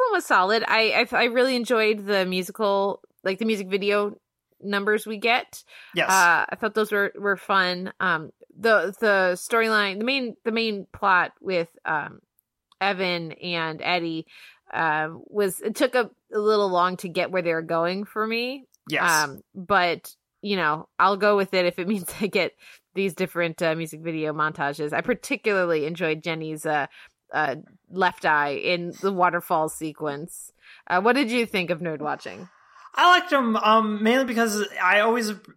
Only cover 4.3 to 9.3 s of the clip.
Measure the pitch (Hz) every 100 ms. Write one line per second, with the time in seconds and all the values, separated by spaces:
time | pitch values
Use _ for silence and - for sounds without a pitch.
4.3 | _ _ _ 196 202 202 208 214 214 233
5.3 | 240 - - - - - 175 151 190 175
6.3 | 165 - - 220 220 214 208 202 - 202
7.3 | 190 - 196 180 180 185 - 185 160 156
8.3 | - - 170 220 214 175 196 220 196 185